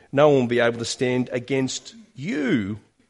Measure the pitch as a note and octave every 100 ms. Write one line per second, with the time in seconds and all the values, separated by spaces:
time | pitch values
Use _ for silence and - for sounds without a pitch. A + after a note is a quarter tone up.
0 | _ C3+ D3+ C#3 A#2+ A#2+ A#2 A#2 A2+ -
1 | B2+ B2+ A#2+ B2+ A#2+ C3+ C3 - - -
2 | - - D#3+ C#4 C4 C3+ G2 G#2+ - _